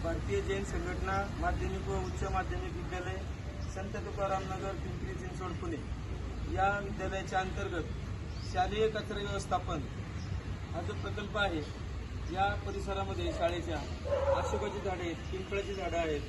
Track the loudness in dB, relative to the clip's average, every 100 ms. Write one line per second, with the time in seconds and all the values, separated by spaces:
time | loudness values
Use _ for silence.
0 | 0 0 2 2 2 0 0 0 0 0
1 | 2 2 0 2 2 2 2 0 0 0
2 | 0 0 2 2 2 -2 -2 -4 -4 -2
3 | -2 -4 -4 -4 -6 -4 -4 -4 -4 -4
4 | -4 0 2 2 0 -2 -2 -2 -4 -4
5 | -4 -4 -4 -4 -4 -2 -2 -4 -4 -4
6 | -4 -4 -4 -4 0 4 4 4 0 -2
7 | 0 -2 0 0 0 0 -2 -2 -2 -4
8 | -4 -4 -4 -4 -2 2 2 4 4 2
9 | -2 -2 0 -2 2 0 2 -2 -2 -4
10 | -4 -4 -4 -4 -2 -4 -4 -2 -2 -2
11 | -2 -2 0 2 4 2 -2 -4 -4 -4
12 | -4 -4 -2 4 4 4 0 -2 0 0
13 | 0 0 0 4 2 2 0 -2 -2 -4
14 | 2 4 6 4 4 2 0 0 0 0
15 | 0 -2 -4 -4 0 0 0 -2 0 2
16 | 2 2